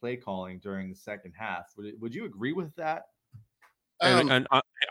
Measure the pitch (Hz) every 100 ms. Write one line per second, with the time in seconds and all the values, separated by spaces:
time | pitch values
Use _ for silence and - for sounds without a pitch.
0 | 120 123 104 92 92 92 101 98 95 95
1 | - 104 92 82 110 90 - - 104 110
2 | 117 151 214 98 127 175 160 160 156 165
3 | - _ _ - _ _ _ _ _ -
4 | 175 175 147 127 120 131 - - -